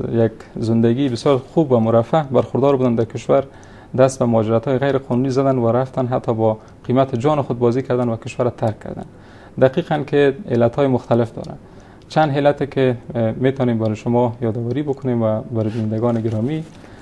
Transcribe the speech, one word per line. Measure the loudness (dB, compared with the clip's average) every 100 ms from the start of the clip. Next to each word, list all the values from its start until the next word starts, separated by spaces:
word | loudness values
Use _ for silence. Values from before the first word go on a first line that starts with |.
| -2
یک | 0 0 -2 -14 -6
زندگی | 0 2 2 2 0
بسیار | 0 2 0
خوب | 0 0 2
و | 2
مرفه | 4 2 2 0
برخوردار | 0 0 0 0 2 2
بودن | 2
در | 0
کشور، | -2 -4 0 0 0 -8 -20 -20 -4 2
دست | 2 2
به |
مهاجرت‌های | 2 2 2 0 0 0
غیر | 0 0
قانونی | 0 -2 0
زدن | 0 2 2
و | 2
رفتن | 0 -2 -4 -2
حتی | -2 -2
با | 0 0 0 -6 -12
قیمت | -2 0 0
جان | 0 0 0
خود | -2 0
بازی | 0 0
کردن | -2 -2 -2
و | -4
کشور | -6 -4
را | -4
ترک | -2 -4 -4
کردن. | -10 -12 -14 -18 -20 -20 -14 0
دقیقاً | 2 2 -2 -4 0
که | 2 2 0 -2
علت‌های | 0 0 2 0
مختلف | 0 0 0 0
داره. | -6 -12 -14 -18 -20 -20 -20 -4
چند | 0 2 2
علت | 2 2 -2
که، | 0 0 0 -4
اه، | -2 -2
می‌تونیم | 0 0 0 0 0
برای | 0 -2
شما | -2 0 0 -2
یادآوری | -4 -4 -4 -4
بکنیم | -4 -4 -2 0
و | 0 -2
برای | -4 -4 -2
بینندگان | -2 -4 -2 -2 -2
گرامی، | -2 -2 -4 -4 -8 -16 -20 -20